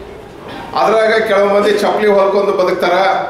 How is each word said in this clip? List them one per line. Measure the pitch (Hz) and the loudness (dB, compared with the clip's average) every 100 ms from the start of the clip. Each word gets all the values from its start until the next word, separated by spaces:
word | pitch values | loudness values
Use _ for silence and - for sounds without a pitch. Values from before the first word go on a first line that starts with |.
| - - - - - - - - | -16 -18 -18 -18 -16 -16 -8 -2
ಅದ್ರಾಗ | 170 220 220 220 | 0 2 2 0
ಕೆಲವು | - 196 202 | 0 2 2
ಮಂದಿ | 202 208 | 2 2
ಚಪ್ಪಲಿ | 202 190 208 214 | 2 0 0 2
ಹೊಲ್ಕೊಂಡು | 196 190 196 185 | 4 2 2 0
ಬದುಕ್ತಾರ, | - 180 175 180 180 190 - - | 0 0 0 0 2 2 0 -4